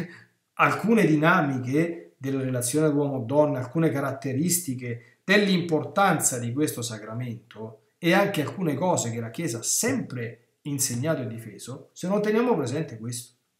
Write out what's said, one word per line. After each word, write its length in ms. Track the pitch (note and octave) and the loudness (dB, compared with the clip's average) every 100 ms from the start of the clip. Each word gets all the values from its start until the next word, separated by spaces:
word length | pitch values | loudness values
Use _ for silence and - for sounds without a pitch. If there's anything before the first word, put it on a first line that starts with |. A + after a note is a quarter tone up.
| E3+ - - _ | -8 -12 -20 _
<laughs> 180 | _ - | _ 2
alcune 500 | D3 - G3 A3+ D#3+ | 2 2 4 4 6
dinamiche 1080 | D3+ D#3+ F#3 C#3+ C3 A#2+ C#3+ F3 - - _ | 6 6 4 2 -2 0 0 0 -2 -14 _
della 240 | C3 C3+ | -4 -2
relazione 460 | C3 B2 - D3+ D#3 | -2 -2 0 2 2
uomo-donna, 720 | C#3+ C#3 C3 A2+ C#3+ D3+ C3 | 2 0 -2 2 4 4 0
alcune 320 | A2+ E3 D#3+ | -4 0 2
caratteristiche 1300 | C#3 C#3 - C#3 B2 E3+ E3+ - B2+ A#2+ A#2 - _ | 2 -4 -4 -4 -2 0 0 -2 -6 -6 -10 -12 _
dell'importanza 1120 | - G#3 G3 F3+ - D3+ B2 G3 G3 D3+ - B2+ | 2 4 6 2 2 -2 0 2 4 4 0 -2
di 120 | A#2 | -4
questo 300 | B2+ D3+ - | 0 -2 -2
sacramento 1120 | A2+ G#2+ A2 A2+ B2 A2 - G#3 A3 - _ _ | -8 -8 -8 -8 -8 -10 -14 -14 -14 -14 _ _
e 140 | E3+ | 2
anche 300 | F#3+ G3+ F3 | 4 2 0
alcune 340 | C3 - E3 C3+ | -4 -2 -2 0
cose 360 | F3+ D#3 A#2 | 0 0 -2
che 100 | A2+ | -4
la 100 | A2+ | -8
Chiesa 280 | - E3 A#2 | -6 -6 -4
ha 40 | |
sempre 960 | - - A#3 C4 - B2 A#2 - _ _ | -2 0 0 -2 -4 -8 -10 -12 _ _
insegnato 580 | D3+ C#3+ - A#2+ D#3 D3+ | -6 -2 -2 -2 -2 -2
e 60 | A#2 | -4
difeso, 600 | A2+ A2+ F#2+ - C3 - | -8 -12 -14 -14 -14 -16
se 140 | - F3+ | -8 -2
non 140 | G3+ | 0
teniamo 340 | G#3+ A3 B3 G#3 | 2 2 4 2
presente 440 | B2 C#3+ D#3 A2 | 0 -2 -6 -8
questo. 360 | A2+ - - _ _ _ | -8 -10 -12 _ _ _